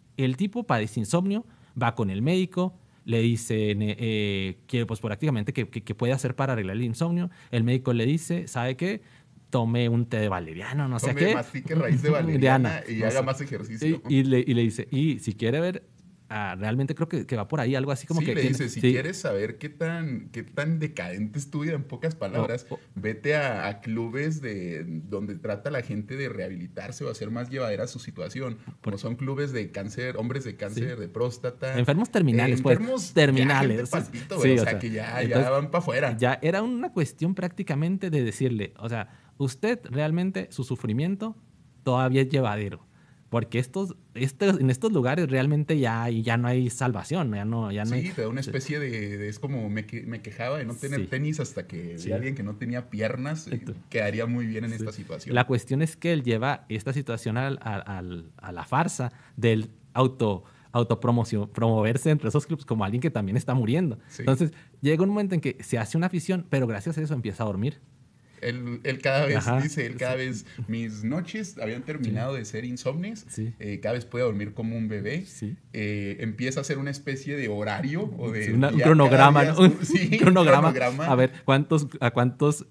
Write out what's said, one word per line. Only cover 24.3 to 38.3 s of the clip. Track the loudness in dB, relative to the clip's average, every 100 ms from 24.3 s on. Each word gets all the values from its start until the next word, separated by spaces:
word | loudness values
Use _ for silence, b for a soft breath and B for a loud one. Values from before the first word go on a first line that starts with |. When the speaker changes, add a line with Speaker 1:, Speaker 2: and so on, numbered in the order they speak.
| -4
Speaker 2:
de, | -6 -8 -8 -8 -8
donde | -10 -8 -8 -6 -8
trata | -6 -6 -4
la | -6
gente | -6 -8 -8 -8
de | -8
rehabilitarse | -6 -8 -8 -10 -12 -12 -10
o | -8
hacer | -8 -6
más | -6 -6
llevadera | -6 -4 -4 -6
su | -8
situación, | -14 -10 -10 -8 -8 -10 -14
como | -10
Speaker 1:
Por | -8 -6
Speaker 2:
son | -6 -6
clubes | -6 -4 -4
de | -4 -6
cáncer, | -8 -8 -6 -6 -4
hombres | -4 -4
de | -8 -8
cáncer, | -8 -4 -4 -6
Speaker 1:
Sí. |
Speaker 2:
de | -8
próstata". | -4 -4 -2 -8 -6 -4 0
Speaker 1:
Enfermos | 2 4 2
terminales, | 4 4 4 4 4
Speaker 2:
Eh, |
Speaker 1:
pues. | 6 6
Speaker 2:
enfermos, | 4 -2 0
ya |
Speaker 1:
Terminales, | 6 6 6 6 6 4 2
Speaker 2:
gente | 0
Speaker 1:
sí. |
Speaker 2:
palpito, | -2 -2 -8 -6
Speaker 1:
Sí, | 4
Speaker 2:
güey, | 6
o |
Speaker 1:
o | 6
Speaker 2:
sea, | 6
Speaker 1:
sea, | 2
Speaker 2:
que | -2
ya, | -6 -6
ya | -2
Speaker 1:
entonces, | 2 2 4
Speaker 2:
van | 2 2
pa' | -2
afuera. | 0 0 0 2
Speaker 1:
ya | 0 2
era | 0 0
una | 0 -2 -4
cuestión | -2 -2 -2 -2
prácticamente | -2 -4 -6 -4 -2 0 -2 0
de | 0
decirle, | 0